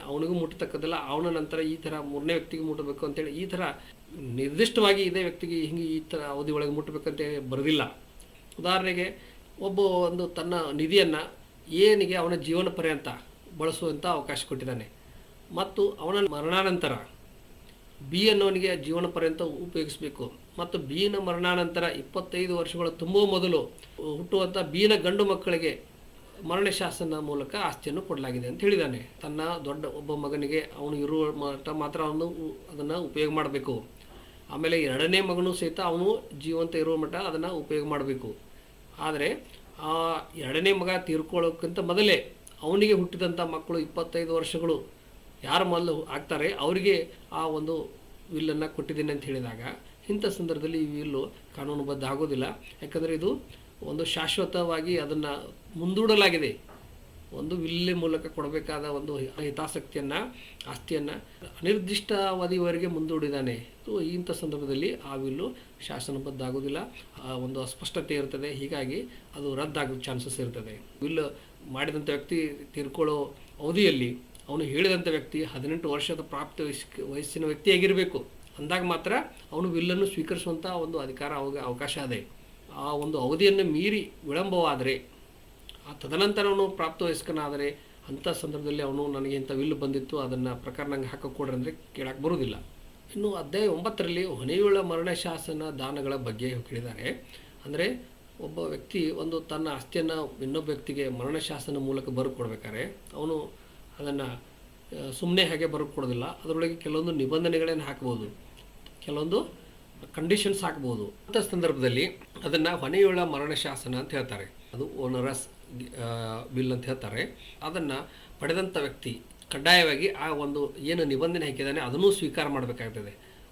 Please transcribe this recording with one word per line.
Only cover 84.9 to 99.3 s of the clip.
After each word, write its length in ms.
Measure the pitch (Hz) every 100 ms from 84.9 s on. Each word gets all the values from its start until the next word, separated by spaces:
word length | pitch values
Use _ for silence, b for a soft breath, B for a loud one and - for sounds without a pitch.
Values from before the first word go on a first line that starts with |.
| 127 - - - - - - - - 147
ಆ 40 | 147
ತದನಂತರ 460 | 135 160 202 208 202
ಅವನು 220 | 196 190
ಪ್ರಾಪ್ತ 340 | 190 160 -
ವಯಸ್ಕನಾದರೆ, 680 | 175 151 - 156 143 143 143 B B B -
ಅಂಥ 200 | 135 180
ಸಂದರ್ಭದಲ್ಲಿ 540 | 156 147 147 147 147
ಅವನು 240 | 139 139 147
"ನನಗೆ 300 | 139 135 139
ಇಂಥ 140 | 131
ವಿಲ್ 240 | 135 151
ಬಂದಿತ್ತು, 440 | 147 139 135 131 151
ಅದನ್ನು 440 | 127 127 127 120
ಪ್ರಕಾರ 240 | 127 127 143
ನಂಗೆ 200 | 135 120
ಹಾಕಿ 300 | - 139 -
ಕೊಡ್ರಿ" 200 | 135 127
ಅಂದರೆ 140 | 120
ಕೇಳಕ್ಕೆ 520 | - - 143 131 139
ಬರೋದಿಲ್ಲ. 340 | 160 160 107 101 - - - - -
ಇನ್ನು 180 | 208 208
ಅಧ್ಯಾಯ 340 | 180 147 190 214
ಒಂಬತ್ತರಲ್ಲಿ 580 | 165 196 - 170 175
ಹೊನೆಯುಳ್ಳ 560 | 185 117 127 180 202 196
ಮರಣ 320 | 175 165 180
ಶಾಸನ 500 | 170 175 160 - 151 156 135
ದಾನಗಳ 380 | 131 147 135 139
ಬಗ್ಗೆ 320 | 120 110 127
ಹೇಳಿದ್ದಾರೆ. 800 | 120 - 117 120 110 131 - B B B B
ಅಂದರೆ 440 | 139 156 202 247 - - - -
ಒಬ್ಬ 180 | 151 165
ವ್ಯಕ್ತಿ 520 | 156 139 - 190 156
ಒಂದು 300 | 160 160